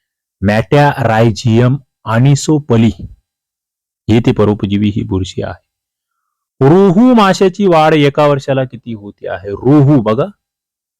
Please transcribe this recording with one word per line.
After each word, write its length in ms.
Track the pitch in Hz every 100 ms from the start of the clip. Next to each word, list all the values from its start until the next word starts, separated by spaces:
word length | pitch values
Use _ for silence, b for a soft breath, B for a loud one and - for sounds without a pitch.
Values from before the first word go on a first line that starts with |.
| _ _ _ -
मॅटेरायझियम, 1400 | 98 110 - 143 143 135 117 110 117 101 120 113 123 139 - _ -
अनिसोपली 840 | 113 135 139 - 151 147 117 113 - - - _ _ _ _ _ _ _ _ -
हे 80 | 113
ते 120 | 127
परोपजीवी 600 | 113 104 104 98 101 107 107
ही 80 |
बुरशी 380 | 110 95 92 -
आहे. 260 | 92 92 _ _ _ _ _ _ _ _ _ - 135
रोहू 440 | 180 196 175 254
माशाची 520 | 233 190 180 196 185 202
वाढ 280 | 160 156
एका 340 | 156 143 147 147
वर्षाला 360 | 143 - 135
किती 300 | 131 110 120
होते 340 | 110 101 - 95
आहे? 220 | 92 101
रोहू 520 | 98 120 151 139 147
बघा, 240 | 107 113 190 - _ _ _ _ _